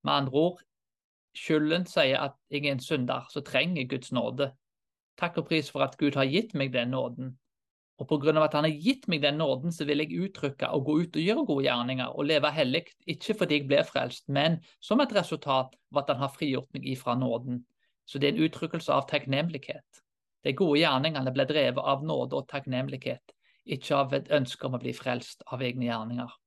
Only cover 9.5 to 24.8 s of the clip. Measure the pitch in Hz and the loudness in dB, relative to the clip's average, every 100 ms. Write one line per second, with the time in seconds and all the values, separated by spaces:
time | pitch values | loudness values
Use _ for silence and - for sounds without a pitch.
9.5 | 127 165 165 147 147 156 170 190 - 143 | 0 -4 -4 -2 0 0 -4 -6 -4 -6
10.5 | 139 - 147 135 151 170 151 170 247 277 | -2 -2 0 2 0 0 0 0 0 0
11.5 | 139 135 120 120 131 123 - 147 156 147 | 0 2 0 -2 -4 -4 -2 2 4 4
12.5 | 151 131 151 - _ - - - 214 175 | 2 0 0 -4 _ -10 -8 -4 0 2
13.5 | 147 139 143 160 135 127 - - 139 156 | 2 4 2 4 -2 -4 -8 -2 2 2
14.5 | 165 - _ - 233 285 208 165 156 147 | 0 -4 _ 0 2 4 2 0 -6 0
15.5 | 131 131 _ _ 143 139 127 135 - 127 | 0 0 _ _ -2 0 0 -2 -2 -2
16.5 | 127 - 135 131 127 - 120 131 120 127 | -2 -4 -10 -6 -4 -2 0 0 -2 -4
17.5 | 123 - _ _ _ - 139 143 - 160 | -8 -8 _ _ _ -12 0 0 4 0
18.5 | - 160 170 156 139 135 147 131 135 170 | 0 -6 -4 2 0 2 -4 0 0 0
19.5 | 147 - - _ - _ _ _ _ 139 | -4 -8 -12 _ -20 _ _ _ _ -4
20.5 | 135 180 147 160 131 156 147 131 131 135 | 2 4 6 6 4 2 0 0 0 2
21.5 | 151 127 127 143 139 156 143 127 139 131 | 4 4 2 0 0 0 -2 -2 -4 -4
22.5 | 139 135 127 135 135 131 123 _ _ _ | -8 -4 -4 -4 -6 -6 -8 _ _ _
23.5 | _ - 135 - 143 131 139 135 151 127 | _ -8 -8 0 2 2 -2 2 2 2
24.5 | - 135 127 | -4 -6 -4